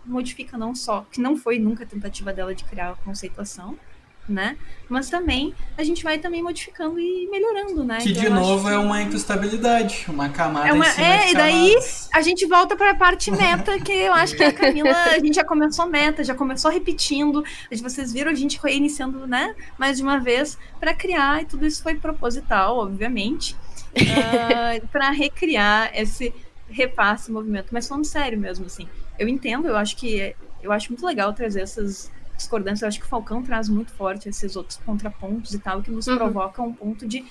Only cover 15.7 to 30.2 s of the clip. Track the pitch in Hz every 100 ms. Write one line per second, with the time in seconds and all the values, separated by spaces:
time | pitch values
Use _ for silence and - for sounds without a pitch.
15.7 | 302 339 302 302 302 262 254 269 262 311
16.7 | 349 359 - - 277 294 285 294 - -
17.7 | 226 247 254 262 226 294 294 285 - 294
18.7 | 277 294 294 262 262 262 247 349 440 -
19.7 | - 269 262 269 277 247 240 294 - -
20.7 | - 320 330 370 349 277 302 330 - 294
21.7 | 302 320 311 311 311 240 240 - 220 190
22.7 | 247 202 196 220 240 202 330 - - -
23.7 | - - - - - 226 233 233 240 233
24.7 | 233 220 294 269 285 285 - 349 254 208
25.7 | 214 226 - 214 - 247 - - - -
26.7 | 220 247 - 202 214 - 220 220 208 190
27.7 | 233 233 277 302 311 277 220 196 185 180
28.7 | - 175 - - - 214 262 247 240 320
29.7 | 214 208 - 240 208